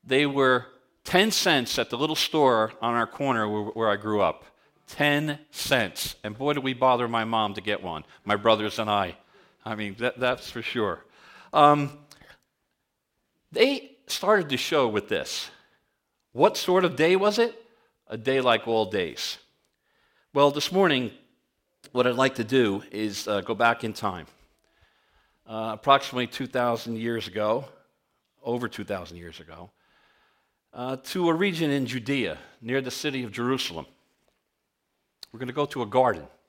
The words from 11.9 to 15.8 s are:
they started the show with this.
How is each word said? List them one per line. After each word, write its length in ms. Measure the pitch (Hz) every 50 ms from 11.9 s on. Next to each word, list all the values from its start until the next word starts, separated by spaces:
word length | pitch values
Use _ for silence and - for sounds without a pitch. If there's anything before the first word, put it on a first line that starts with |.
| - - - _ - _ - - - _ _ _ _ _ _ _ _ _ _ _ _ _ _ _ _ _ _ _ _ _ _ _
they 460 | - - 240 269 285 254 - - - _ _
started 420 | - - - - 190 214 202 170
the 100 | 143 135
show 300 | 120 - - 170 147 131
with 220 | 113 107 104 - -
this. 400 | 104 80 67 - - - - - - _ _ _ _ _